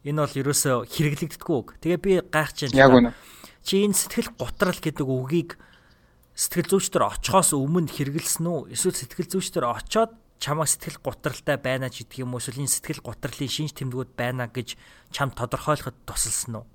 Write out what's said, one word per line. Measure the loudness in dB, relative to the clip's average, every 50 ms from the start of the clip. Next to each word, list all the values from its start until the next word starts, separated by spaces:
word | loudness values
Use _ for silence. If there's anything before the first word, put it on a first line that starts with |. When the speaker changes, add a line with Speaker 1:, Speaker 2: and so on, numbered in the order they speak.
Speaker 1:
Энэ | _ -4 -2 0 0
бол | 0 0 -2
ерөөсөө | 0 0 0 2 2 2 2 2 0 -4
хэрэглэгддэггүй | -2 0 0 2 2 -2 -4 -8 -8 -12 -2 0 0 0
үг. | 0 -4 -14 -6 -2
Тэгээ | 0 0 0
би | 2 2 2 2 2
гайхаж | 0 0 0 0 0 -4 -6 -4 2 6
байна |
л | 8
Speaker 2:
Яг | 10 12
Speaker 1:
да. | 12
Speaker 2:
үнэ. | 10 8 6 0 -6 -18 -20 -20 -20 -20 -20 -20 _
Speaker 1:
Чи | _ 0 2 4 4
энэ | 4 2 0
сэтгэл | -2 -2 -4 -4 -4 -6 -6 -8
гутрал | -8 -8 -2 0 0 0 0 -2
гэдэг | -4 -6 -2 -2 -2
үгийг | 0 0 -2 0 0 0 0 0 0 -8 -18 -18 -20 -20 -20 _ _ _ _ _ _ _ _ _ _ _
сэтгэл | -4 -4 -2 0 -2 0 2 2
зүйчдэр | 2 2 2 2 2 2
очихоос | 2 0 -4 -4 4 4 4 4 6 2
өмнө | 2 2 2 2 2 2 0 -2
хэрэгэлсэн | -4 -4 -2 -2 -4 -2 -2 -4 -2 -2 -2
үү? | -2 -4 -6 -6 -6
Эсвэл | -2 0 0 0
сэтгэл | -2 -8 -10 -6 -8 -6 -2
зүйчдэр | -2 -4 -4 -2 -2 -2 -2 -2
очиод | -2 -4 -6 -2 2 2 2 2 -2 -18 _ _ _ _
чамайг | -4 -4 -2 -2 0 0 -2
сэтгэл | -2 -4 -12 -12 -6 _
гутралтай | -8 -8 -4 -4 -6 -6 -4 -2 -2 -2 0
байна | 0 -2 -2 -2 -4 -6 -8
ч | -10 -16 _
гэдэг | -10 -8 -8
юм | -6 -6
уу? | -6
Эсвэл | -8 -8 -6 -6 -2
энэ | -2 -2
сэтгэл | -2 -2 -6 -8 -8 -8
гутралын | -12 -12 -8 -8 -10 -6 -6 -6 -4 -4
шинж | -4 -4 -6 -6
тэмдгүүд | -6 -8 -6 -4 -6 -8 -8 -6
байна | -4 -4 -4 -2 -4 -6 -6
гэж | -6 -8 -8 -8 -10 -16 -16 -20 -20 -20 -20 _ -4
чамд | -4 -4 -2 -2
тодорхойлоход | -4 -6 -4 -4 -4 0 0 0 0 -2 -8 -12 _ -16 -10
тусалсан | -4 -4 -4 -2 -2 -4 -4 -6 -8 -10 -10
уу? | -14 -20